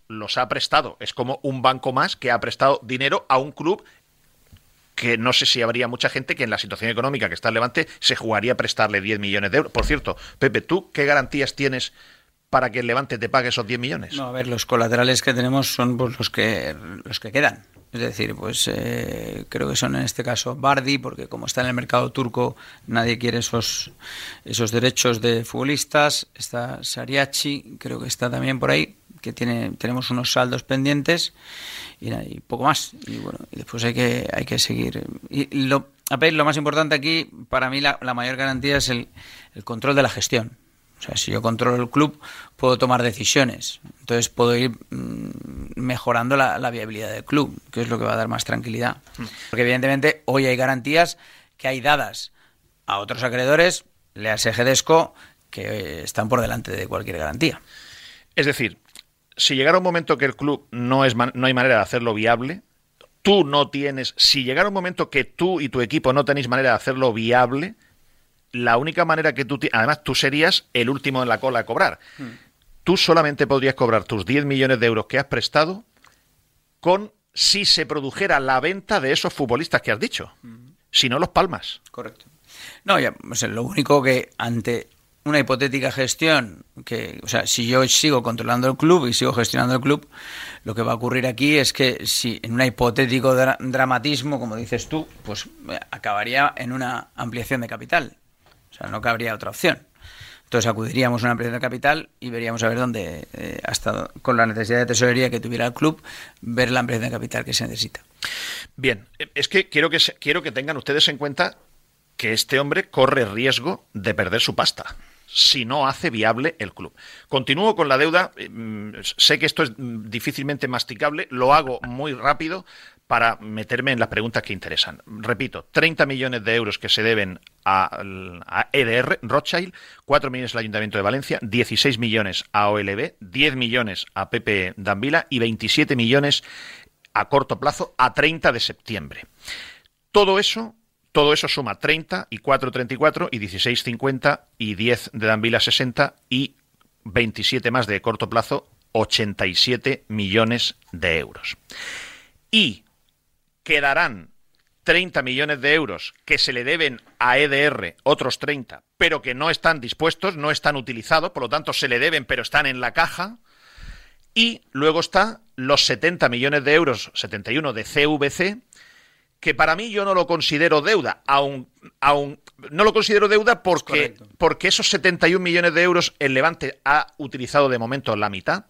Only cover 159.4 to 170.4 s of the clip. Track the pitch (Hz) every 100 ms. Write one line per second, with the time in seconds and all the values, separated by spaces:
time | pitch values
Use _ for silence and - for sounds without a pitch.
159.4 | 160 151 165 156 117 - 160 - 190 160
160.4 | 147 147 147 143 120 113 - 156 170 151
161.4 | 120 147 151 135 139 120 151 156 127 127
162.4 | 110 143 143 127 120 165 165 - 190 240
163.4 | _ _ _ - - - - _ _ 233
164.4 | 233 226 _ 135 151 160 - 185 214 -
165.4 | _ - 131 143 - 127 165 175 139 120
166.4 | 139 147 135 156 151 110 - - 110 104
167.4 | 98 139 151 110 104 151 147 151 143 -
168.4 | 185 214 _ - - _ _ _ _ _
169.4 | 160 147 156 165 233 202 196 185 175 170